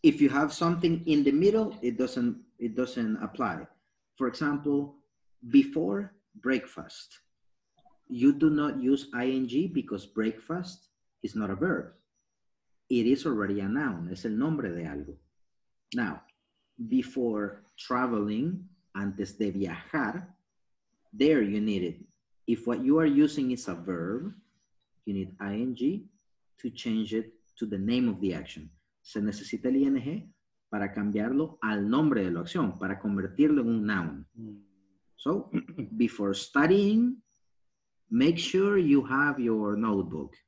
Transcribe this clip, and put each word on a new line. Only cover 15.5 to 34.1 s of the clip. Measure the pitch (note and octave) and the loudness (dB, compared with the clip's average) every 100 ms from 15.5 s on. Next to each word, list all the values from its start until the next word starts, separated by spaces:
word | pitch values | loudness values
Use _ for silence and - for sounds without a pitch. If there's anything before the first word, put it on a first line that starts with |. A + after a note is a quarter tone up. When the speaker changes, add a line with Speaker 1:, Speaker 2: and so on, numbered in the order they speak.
| _ _ _ _ | _ _ _ _
Speaker 1:
Now, | A#2+ G#2+ - _ _ _ _ _ - A2+ | -4 -4 -6 _ _ _ _ _ -14 0
before | B2+ B2 C3+ A#2+ G#2+ G2+ G2+ _ - | 0 0 -2 -2 0 -4 -6 _ -20
traveling, | - B2 B2+ A2 G#2 G#2+ D3+ F#3 - _ _ | -4 -2 0 0 0 0 -2 -4 -10 _ _
antes | G2 G2+ G2 F#2+ | -6 -6 -4 -8
de | - G#2 | -2 -2
viajar, | F#2+ F#2 D#2+ - D3+ A2+ F3 - - _ _ _ _ _ _ _ | -2 -4 -6 -6 -4 -4 -6 -12 -20 _ _ _ _ _ _ _
there | G#2+ C#3+ D3+ | 2 4 6
you | G#2 G#2 | 4 0
need | G#2+ G2 | 0 0
it. | F2 D#2+ - _ _ _ - | -2 -6 -16 _ _ _ -4
If | A#2 - | -2 0
what | A#2 | -2
you | C3 D#3 | 4 4
are | D#3 | 6
using | C#3+ D3+ D3+ C3 | 6 4 2 -2
is | B2 - | -2 -6
a | |
verb, | E2+ F2 F2 E2 A#2 F#3 - _ _ _ _ _ _ - | -8 -6 -4 -4 -4 -8 -12 _ _ _ _ _ _ -6
you | |
need | G2 F#2 F#2 | -6 -6 -8
I | G2+ | -6
N | G2+ B2+ | -4 -4
G | A#2+ C3 G3+ - _ _ _ _ _ | -2 -2 -2 -8 _ _ _ _ _
to | A#2+ | -12
change | - A#2+ A2 G#2+ | -8 -2 -2 0
it | A2 A2 _ _ _ | -4 -4 _ _ _
to | |
the | A2 G2 | -6 -4
name | G2+ B2 B2 | 0 2 0
of | F#2 | 0
the | F#2+ | -2
action, | D#2+ C#2+ - D#2 _ _ _ | -4 -10 -16 -18 _ _ _
se | - G#2+ | -10 -4
necesita | G#2 G#2 - A2 B2+ | -4 -6 -8 -4 0
el | C3+ | 2
I | |
N | C#3 C3+ | 2 0
G | B2+ G3 - _ _ _ _ | -2 -8 -10 _ _ _ _
para | G#2 G2 | -6 -4
cambiarlo | G#2 G#2 G#2 A2 C3+ D#3 - | -2 -2 0 0 0 -2 -4
al | A2 G#2+ G2+ | -2 0 2
nombre | B2+ D#3 B2+ | 2 4 2
de | F#2 | 0
la | E2+ | -2
acción, | F2 F3+ A2+ - | -4 -2 -2 -2
para | F#2+ G2 | -6 -4
convertirlo | G#2+ G2 G2 - D3 D3 | -2 -2 -4 2 4 4
en | A#2 | 2
un | A2+ G#2 | 0 0
noun. | G2+ E2 | -2 -2